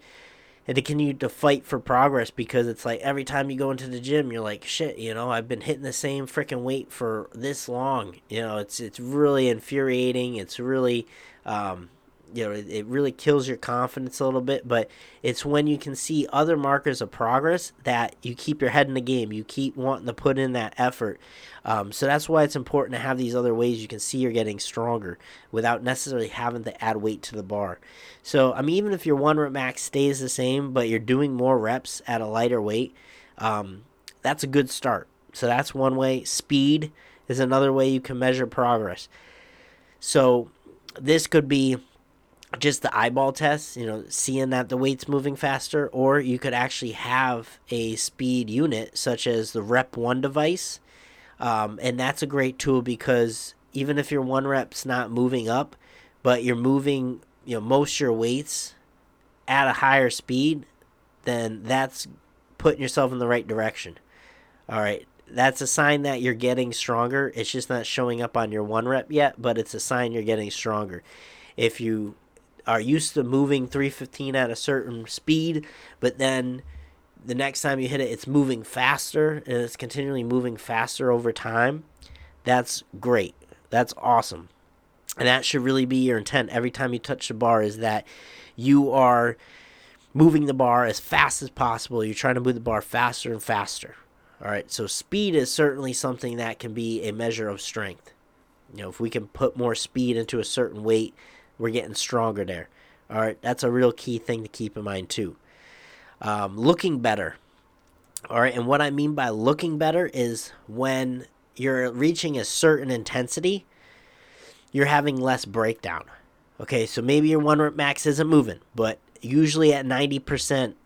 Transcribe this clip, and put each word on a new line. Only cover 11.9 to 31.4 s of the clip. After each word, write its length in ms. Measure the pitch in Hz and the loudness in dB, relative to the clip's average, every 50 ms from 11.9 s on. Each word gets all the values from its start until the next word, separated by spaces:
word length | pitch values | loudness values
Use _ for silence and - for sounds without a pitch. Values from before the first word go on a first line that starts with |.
| _ _ _ _ _ _ _ - 107 | _ _ _ _ _ _ _ -12 -8
you 100 | 117 113 | -6 -6
know, 80 | 104 104 | -4 -6
it, 160 | 104 104 87 | -8 -8 -8
it 180 | 92 107 104 | -8 -8 -6
really 260 | 110 127 139 143 135 131 | -4 -2 0 0 0 -2
kills 360 | - - 156 147 143 127 131 | -2 2 4 4 4 4 0
your 80 | 123 | -4
confidence 640 | 107 - - 120 123 127 123 - 139 131 127 - - | -6 -6 -4 -2 -2 -2 -2 -4 -6 -8 -8 -4 -2
a 40 | 139 | -2
little 160 | 131 131 131 | 0 0 0
bit, 260 | 123 131 139 - - | 0 -2 -2 -2 -2
but 240 | 120 120 113 104 - - - - - - - - | 0 0 0 0 -2 -6 -20 -20 -20 -12 -6 -4
it's 220 | 123 120 - - | -4 -2 -2 -2
when 220 | 143 147 147 147 | 0 2 2 4
you 120 | 151 147 147 | 2 0 0
can 160 | - 147 135 | -2 -8 -10
see 320 | 127 - - 156 151 139 - - | -8 -6 -2 0 0 0 0 2
other 240 | 139 156 165 165 | 2 4 4 4
markers 440 | 147 139 139 139 139 - 147 127 - | 2 4 2 2 2 2 0 -2 -2
of 100 | 117 92 | -4 -6
progress 600 | - - 120 113 127 135 143 160 170 175 - - - _ - | -4 -2 0 2 2 4 4 4 2 0 -2 -6 -14 _ -4
that 320 | 135 123 117 117 - - _ - | -2 0 0 0 -2 -4 _ -10
you 120 | 120 120 | -10 -10
keep 260 | - - 156 151 151 | -8 -4 -4 -2 0
your 100 | 139 123 | 0 2
head 180 | 113 147 139 135 | 4 4 4 4
in 60 | 131 | 2
the 60 | 131 | -4
game. 320 | 123 127 131 123 113 104 110 | -2 0 0 0 0 -2 -4
You 120 | 107 107 | -8 -8
keep 320 | - - 139 135 131 - | -8 -6 -4 -4 -4 -4
wanting 300 | 135 127 135 135 98 98 | -4 -2 -2 -2 -2 -4
to 60 | 123 117 | -8 -6
put 240 | - - 143 135 | 0 2 2 2
in 160 | 135 135 131 123 | 2 0 0 0
that 220 | 120 110 107 - | -2 -4 -4 -2
effort. 440 | - 127 127 - - 117 104 - - - - - - - - - - - | 0 0 0 0 0 -4 -6 -6 -8 -14 -20 -20 -20 -20 -20 -18 -10 -4
Um, 260 | 107 110 107 101 101 - | -2 0 0 -2 -4 -4
so 120 | - 139 | -2 2
that's 240 | 135 147 151 151 - | 2 2 2 2 2
why 140 | 160 156 151 | 4 4 4
it's 140 | 143 - | 4 2
important 380 | 143 117 - - 143 - - 127 | -2 -4 0 0 0 0 0 -2
to 60 | 120 | -4
have 160 | 127 135 131 | -4 -2 -2
these 180 | 127 127 117 120 | -2 -2 -2 0
other 200 | 123 120 120 113 | 0 2 2 2
ways 260 | 113 120 123 120 110 | 2 2 2 0 -2
you 80 | 110 - | -4 -8
can 120 | 113 104 | -10 -8
see 180 | - - - 131 | -8 -6 -2 -2
you're 140 | 127 123 113 | 0 0 0
getting 260 | 117 110 107 101 98 | 0 0 -2 -4 -6
stronger 580 | - - - 117 113 117 117 113 101 90 87 - - - - - - _ | -8 -8 -6 -4 -2 -2 -2 -4 -4 -8 -12 -12 -16 -20 -20 -20 -14 _
without 320 | - 113 113 117 120 107 120 | -4 0 2 2 0 0 0
necessarily 460 | 123 131 127 - 143 131 120 110 110 | -4 -4 -4 -4 -4 -4 -4 -4 -4
having 360 | - - 120 120 120 120 107 | -4 -4 -4 -4 -4 -4 -6
to 200 | 110 98 - 110 | -8 -8 -4 -2
add 120 | 110 110 | -2 -2
weight 260 | 107 104 110 104 92 - | 0 -2 -2 -4 -4 -8
to 140 | - 107 | -12 -10
the 60 | 107 95 | -10 -8
bar. 360 | 95 104 104 101 92 87 - - - - - - - - - - | -6 -4 -4 -4 -4 -6 -10 -14 -20 -20 -20 -20 -20 -20 -20 -8
So, 300 | - - 139 131 127 - | 0 2 4 4 4 4
I 80 | - 135 | 0 -2
mean, 140 | 151 170 | 0 0
even 160 | 196 208 208 196 | 0 0 0 -2
if 140 | 170 - | -2 0
your 100 | 165 147 | 2 2
one 220 | 139 143 151 156 151 | 4 4 4 4 2
rep 140 | 147 139 131 | 2 0 -2
max 300 | 139 127 127 123 - - | -4 -4 -4 -6 -6 -8
stays 380 | - - 139 139 143 139 131 | -4 0 2 2 2 2 0
the 80 | 135 127 | -2 -6
same, 440 | - - 127 127 131 139 143 135 127 | -4 -2 0 0 0 0 -2 0 0
but 160 | 131 120 113 | 0 2 2
you're 100 | 113 113 | 2 0
doing 340 | 113 110 127 135 147 143 131 | 2 2 2 2 2 2 0
more 240 | 123 | 2